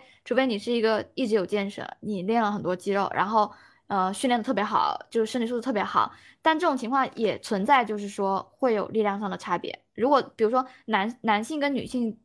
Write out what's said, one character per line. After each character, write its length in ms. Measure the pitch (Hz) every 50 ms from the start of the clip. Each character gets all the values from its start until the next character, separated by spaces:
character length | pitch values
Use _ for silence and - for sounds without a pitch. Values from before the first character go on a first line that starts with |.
| - - - _ -
除 100 | - 233
非 120 | 247 269
你 120 | 262 220 202
是 140 | - 240
一 100 | 240 233
个 240 | 214 220 220 208 - - -
一 140 | - 269 208
直 80 | 214
有 100 | 208 180
健 240 | - 208 208 196 202
身， 160 | - - - - - -
你 220 | - 208 214 185 175
练 180 | 196 226 240
了 100 | 220 202
很 100 | 208 190
多 140 | 156 170 185
肌 160 | 180 - 202
肉， 180 | 196 202 196 - -
然 120 | - 180
后， 260 | 202 226 220 208 208 - - - - _ _ _ -
呃， 260 | 202 196 185 185 202
训 140 | - - 262
练 100 | 240 233
得 60 | 214
特 100 | 262 262
别 100 | 196 208
好， 360 | 208 214 - 78 - - - - -
就 160 | - 226 220
是 60 | 220
身 80 | - 254
体 60 | 226 226
素 80 | 247
质 60 | 240
特 100 | 226 262
别 100 | 233 202
好， 320 | 190 196 - - - - - - - - - _
但 160 | - 320 320 311
这 100 | 359 330
种 80 | 277
情 140 | 254 233 214
况 200 | 269 269 262 - -
也 240 | - 226 196 123 -
存 260 | - - 220 190 190
在， 200 | 247 285 254 233
就 120 | 208 214 208
是 120 | 208 202
说 420 | 202 - 196 196 196 190 - - _ -
会 160 | 269 254 220
有 140 | 208 - -
力 120 | - 220
量 160 | 208 202 196 202
上 100 | 214 190
的 80 | 185 -
差 200 | - 208 180 175
别。 200 | - - - - _ _ -
如 140 | - 214 277
果 120 | 294 254 - - -
比 80 | - 220
如 60 | 214
说 160 | 240 254 262 254 - - -
男-， 320 | - 220 196 196 226 240 -
男 200 | - 226 208 208 226
性 160 | 226 311 294
跟 140 | 277 285 277
女 120 | 240 -
性 320 | - - 247 240 220 214 - _